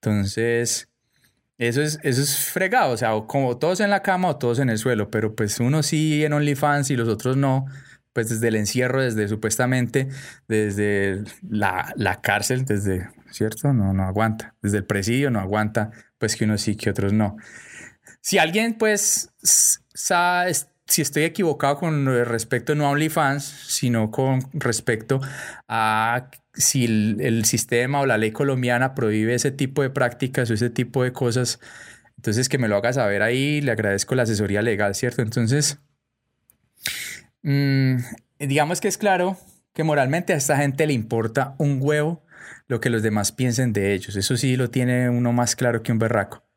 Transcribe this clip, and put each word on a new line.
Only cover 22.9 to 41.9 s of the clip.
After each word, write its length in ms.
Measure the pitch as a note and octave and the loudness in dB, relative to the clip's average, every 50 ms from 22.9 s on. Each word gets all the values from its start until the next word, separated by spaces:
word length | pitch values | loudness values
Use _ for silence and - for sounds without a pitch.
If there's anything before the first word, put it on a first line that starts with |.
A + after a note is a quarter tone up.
OnlyFans, 540 | C#3+ C#3+ D#3 D#3 D3+ E3+ D#3 C3+ C#3 C#3+ C#3+ | 2 2 0 0 2 2 2 2 2 0 -4
sino 680 | - - - - - - - - B2 A#2+ A2+ A2 G#2+ A2 | -8 -14 -16 -10 -6 -6 -2 0 0 2 2 0 0 0
con 360 | - C3 C3+ C3 C3 B2+ - - | 0 0 2 2 0 -2 -4 -8
respecto 680 | D#3+ - B2+ A2+ - - - A#2 A2 - - C3+ C3 C3+ - - - - - - - - | -4 -2 -2 -2 -2 -2 -2 -2 -2 0 -2 -2 -2 -2 -6 -10 -12 -14 -14 -16 -18 -12
a 640 | _ A2+ A2+ A2 A2 A2 G#2+ A2 A2+ A#2 B2+ C3 - - - _ _ _ - | _ -2 0 2 2 2 2 2 2 0 -2 -4 -6 -20 -20 _ _ _ -2
si 280 | C3 - - C#3 B2 | 0 2 2 2 2
el, 320 | A#2 A2 G#2+ G#2 G#2+ A2 - | 2 2 2 2 2 0 0
el 240 | - C3+ A2+ A#2 A2 | 0 0 0 0 0
sistema 560 | - - A2+ - - - A#2 B2 B2+ C#3+ C#3+ | 0 0 -2 -2 0 0 0 2 2 0 0
o 60 | C#3 | 2
la 120 | C3+ A#2 G#2+ | 2 2 2
ley 140 | A2 A2 A2 | 0 0 0
colombiana 640 | - C#3+ C#3 C3+ C3 B2 B2 B2 A#2+ B2+ C3 C3 | 0 0 0 0 0 0 0 2 2 2 0 0
prohíbe 400 | C#3 B2 A2 G#2+ G#2+ G#2+ A2 A#2+ | 0 0 0 2 2 2 0 0
ese 180 | A#2+ - C#3 C3+ | 0 0 -2 -2
tipo 300 | C#3 C#3+ C3+ C#3 - C#3+ | -2 -4 -2 0 0 -2
de 80 | C3 | 0
prácticas 600 | C3+ C#3+ C3 B2 - - - B2+ C3 - B2+ A2+ | 0 0 -2 -2 -2 -2 -6 -4 -2 -2 0 0
o 40 | A#2 | 0
ese 160 | G#2 A#2+ A#2+ | 0 0 -2
tipo 340 | A2 - B2+ A2+ - C3+ B2+ | 0 -2 -4 -2 0 0 0
de 80 | B2+ B2 | 0 -2
cosas, 480 | - C3+ A#2+ A2+ B2+ B2 A#2+ - - - - - - - - - - _ _ _ | -2 -2 0 0 0 -2 -2 -4 -8 -12 -20 -20 -20 -20 -20 -20 -20 _ _ _
entonces 320 | - - - G#2 A2+ B2+ B2+ | -8 -4 -2 0 0 0 0
que 100 | - C3+ | 0 0
me 100 | B2 A2 | 2 2
lo 80 | G#2 | 2
haga 160 | G2+ G2+ A#2 B2+ | 2 2 2 0
saber 300 | C#3 A#2+ G2+ G2+ G2+ G#2 | 2 0 2 2 0 0
ahí, 380 | A2+ A#2+ C3 C3+ C#3+ D3+ D3 | 0 2 0 0 0 0 0
le 100 | D3 C3+ | 0 0
agradezco 440 | A2+ G2+ G#2+ G#2 G2 G2 - - C3 | 0 0 0 0 0 0 0 0 0
la 80 | B2+ B2 | 0 2
asesoría 360 | A2 A2+ G#2 G#2+ F#2+ G2+ G#2 | 2 2 0 0 0 0 0
legal, 340 | G#2+ A#2+ A2 G2 G#2+ G2+ G2 | 0 0 0 0 0 -2 -2
¿cierto? 280 | - - B2 - - B2 | -2 -4 -4 -2 -2 -4
Entonces, 560 | G#2+ A2 B2 A#2 A2 B2+ D3 D3 - - - _ _ _ _ _ _ _ _ _ _ _ _ _ _ _ _ _ _ _ _ - - - - - - - - - _ _ _ _ | -2 0 -2 0 2 2 2 0 -2 -4 -6 _ _ _ _ _ _ _ _ _ _ _ _ _ _ _ _ _ _ _ _ -8 -8 -8 -8 -12 -12 -14 -16 -20 _ _ _ _
mm, 560 | D3+ C#3 C#3 C#3+ C#3 C#3 C3+ C3+ C3 C3 B2+ B2 - - - _ _ _ _ | 0 0 2 2 2 2 2 2 2 2 0 -2 -6 -12 -16 _ _ _ _
digamos 400 | D3 C#3 C#3 D3 D3 D3+ F3+ F3 | -4 0 2 2 2 2 0 -2
que 80 | - G#3+ | -2 -4
es 100 | - - | -2 0
claro 400 | - G#3 F#3+ F3+ F3+ F#3 F#3 F3+ - - - _ _ _ _ | 2 2 2 2 2 0 -2 -6 -12 -20 -20 _ _ _ _
que 120 | - D#3+ | -2 0
moralmente 480 | D#3+ D3+ C#3+ C3+ B2+ C#3 E3+ F3+ - F#3 | 2 2 2 2 2 0 -2 0 0 0
a 40 | |
esta 200 | D3+ C3 - D3+ | 0 2 2 2
gente 300 | C3+ C#3+ C#3+ C3+ C#3 D#3+ | 2 2 2 2 2 2
le 80 | D3+ D3 | 2 2
importa 600 | A#2 G#2 A2 B2 A2+ A2 A2 A2+ C#3 C#3 C#3 C3+ - | 0 0 -2 -2 -2 -2 0 0 0 -2 -2 -2 -2
un 200 | D#3 C#3+ C#3+ C3 | 0 0 0 2
huevo 440 | C3 C#3+ | 2 2